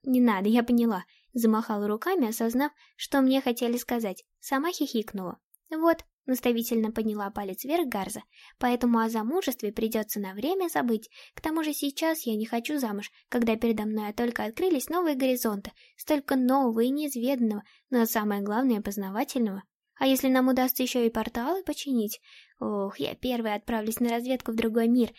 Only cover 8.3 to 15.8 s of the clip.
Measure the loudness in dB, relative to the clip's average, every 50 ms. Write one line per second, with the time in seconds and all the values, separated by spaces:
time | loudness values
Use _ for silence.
8.3 | _ -20 -20 -20 -8 -2 0 0 0 2 2 4 4 4 2 2 0 -2 -2 0
9.3 | -2 -2 0 -2 -4 -4 -6 -6 -4 -2 -2 0 0 -2 -4 -4 -6 -6 -6 -8
10.3 | -8 -4 -2 -2 0 0 -2 -2 -2 0 0 0 0 -2 -2 -8 -20 -20 -20 -20
11.3 | -14 -8 -4 -2 -2 0 -2 -2 -2 -4 -4 -6 -4 -2 -2 -2 -2 -2 -2 -4
12.3 | -2 -2 -2 -2 -4 -4 -4 -2 -4 -2 -2 -2 -4 -6 -8 -10 _ _ _ -4
13.3 | -2 0 2 2 0 2 2 0 0 0 -2 -2 -2 -4 -4 -4 -4 -2 -2 -2
14.3 | -2 -2 -4 -6 -4 0 0 2 2 0 0 -2 -2 0 2 2 2 2 2 2
15.3 | 2 0 0 -2 -2 -4 -6 -10 -14 _